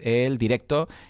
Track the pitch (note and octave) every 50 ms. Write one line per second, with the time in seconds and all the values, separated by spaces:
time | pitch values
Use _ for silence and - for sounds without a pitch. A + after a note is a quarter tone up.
0 | - A#2 A2+ A#2+ B2 C3 C3+ A#2 A#2 A2 B2 A#2+ - - D3 D3 D#3+ - - -
1 | - -